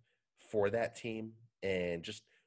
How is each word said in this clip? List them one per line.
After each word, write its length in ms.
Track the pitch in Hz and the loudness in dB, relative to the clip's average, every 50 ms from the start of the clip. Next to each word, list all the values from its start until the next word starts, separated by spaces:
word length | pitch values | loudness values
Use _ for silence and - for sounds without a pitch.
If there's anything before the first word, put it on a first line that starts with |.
| _ _ _ _ _ _ _ _ - - | _ _ _ _ _ _ _ _ -12 -2
for 180 | - 107 101 101 | 2 4 4 4
that 240 | 107 117 113 - - | 4 2 0 0 -2
team 380 | - - 117 110 110 110 110 113 - - - _ - | -6 -6 -6 -4 -4 -6 -8 -10 -16 -20 -20 _ -4
and 420 | - 98 95 90 87 87 85 85 80 | -2 0 2 2 2 0 0 -2 -4
just 200 | 107 107 - _ _ _ _ _ | -8 -10 -12 _ _ _ _ _